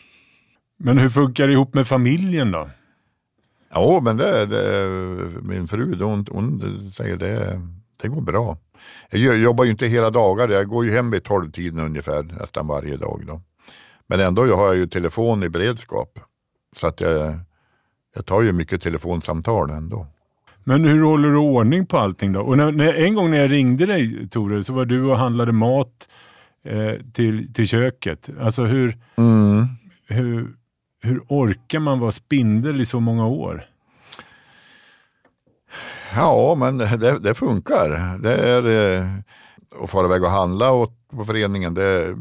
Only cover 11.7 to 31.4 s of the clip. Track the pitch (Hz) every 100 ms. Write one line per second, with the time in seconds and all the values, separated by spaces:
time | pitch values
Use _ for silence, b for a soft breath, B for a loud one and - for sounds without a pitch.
11.7 | 82 78 78 73 73 76 87 - - 78
12.7 | 71 73 67 73 71 73 82 - _ b
13.7 | b b b - 92 92 92 127 95 101
14.7 | 92 87 95 85 - 117 107 87 85 104
15.7 | 117 - - - - - _ _ _ _
16.7 | - 85 - 90 78 78 78 87 _ _
17.7 | _ _ _ _ - - 95 113 87 78
18.7 | 92 85 80 85 85 - 82 95 110 73
19.7 | 76 80 - 76 _ _ _ b b -
20.7 | 135 160 151 156 151 147 147 147 127 110
21.7 | 175 185 160 101 90 98 95 117 131 151
22.7 | 151 156 160 170 214 170 151 139 143 127
23.7 | 127 185 190 117 117 110 117 101 104 98
24.7 | 131 123 123 135 127 127 120 117 113 117
25.7 | 135 127 _ - b b b b b -
26.7 | 107 110 110 127 - 113 110 - - 107
27.7 | 117 127 - - 78 - 147 117 113 117
28.7 | 131 123 113 b - 117 110 104 104 123
29.7 | 120 - _ - 110 123 117 110 - _
30.7 | _ _ _ 113 123 - 143